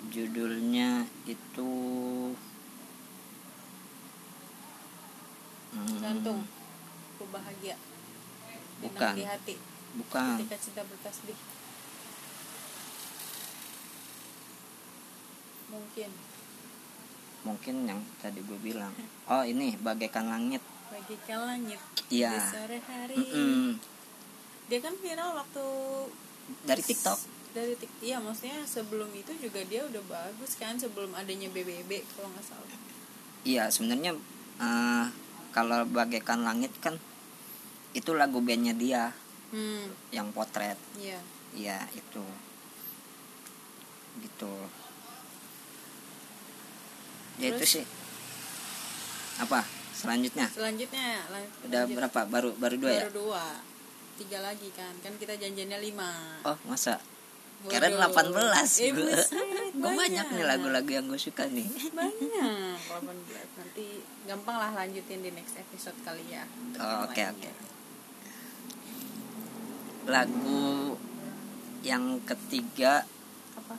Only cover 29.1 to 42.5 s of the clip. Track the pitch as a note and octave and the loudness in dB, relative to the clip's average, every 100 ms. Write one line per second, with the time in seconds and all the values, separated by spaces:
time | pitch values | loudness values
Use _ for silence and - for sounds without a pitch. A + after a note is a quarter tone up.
29.1 | G3 A#3 D#4+ A#3+ G3 F#3 A3 D4 G#3+ F#3+ | -6 -6 -6 -4 -4 -2 -2 -2 -4 -4
30.1 | E3+ F3+ G#3+ C4 - A3 A#3+ B3 G3+ G3 | -6 -4 -6 -6 -2 -2 0 -2 -2 -4
31.1 | F3+ G3 F#3+ F#3+ F#3 F3+ F3 F3+ G3+ - | -4 -4 -2 -2 -2 -4 -4 -4 -4 -4
32.1 | - G3 F#3+ - - - - - - - | -8 -8 -8 -10 -12 -12 -12 -12 -14 -14
33.1 | - - - C3 B2+ A2 - A2+ B2 F3 | -16 -16 -2 4 6 6 6 6 4 4
34.1 | D#3 - - - - A#2+ A#2+ A#2+ A#2+ A#2+ | 0 -6 -14 -14 0 4 6 6 6 4
35.1 | - - - - - A2+ A#2+ A#2 A#2+ A#2 | -2 -12 -12 2 4 6 6 6 4 4
36.1 | A#2 - A#2+ A#2 A#2 C3 - E3 D#3+ - | 2 4 4 4 4 0 0 -2 -2 -8
37.1 | - - - - - - - - B2+ - | -16 -16 -14 -14 -14 -14 -14 -6 -2 2
38.1 | D#3+ C#3 B2+ A#2+ A#2 A#2+ A#2 B2 B2 A#2 | 8 8 8 6 8 6 6 6 6 4
39.1 | - - - - A3 G#3+ G#3 G3+ F#3 - | -2 -14 -16 -6 -2 0 -2 -4 -8 -4
40.1 | A2+ G#2 G#2+ A2 G#2+ G#2 G2+ - G2+ G3 | -2 -2 -2 0 0 0 -2 -8 -8 -6
41.1 | F3+ F3 - - - G2+ F#2+ - - - | -6 -10 -14 -10 -4 -2 -2 -4 -8 -8
42.1 | A2 F#2+ G2 - | -8 -8 -10 -14